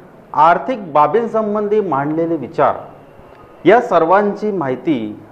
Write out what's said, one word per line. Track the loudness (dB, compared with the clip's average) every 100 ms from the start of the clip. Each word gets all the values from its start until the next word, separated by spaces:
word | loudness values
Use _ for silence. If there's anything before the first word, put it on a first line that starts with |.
| -20 -20 -6
आर्थिक | 2 4 4 0 -8 -2
बाबींसंबंधी | 0 2 0 -2 -4 -4 -4 -2 -2
मांडलेले | -2 -2 -2 -2 -2 -4
विचार | -6 0 0 0 -10 -20 -20 -20 -20 -20 -20 -2 4
या | 4
सर्वांची | 4 2 4 2 2 -2 -6
माहिती | -4 -4 -4 -4 -4 -4 -12 -18